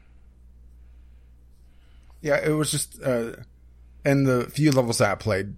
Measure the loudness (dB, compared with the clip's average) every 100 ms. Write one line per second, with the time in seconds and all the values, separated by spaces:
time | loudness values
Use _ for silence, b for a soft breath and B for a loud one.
0 | b b b -20 -20 -20 -20 -20 -20 -20
1 | -20 -20 -20 -20 -20 -20 -20 -20 -20 -20
2 | -20 -10 -2 0 0 0 -2 -4 -6 -6
3 | -4 -2 -4 -10 -18 -20 -20 -20 -20 -4
4 | 0 2 4 2 -2 0 2 4 2 2
5 | 0 0 -2 -2 -4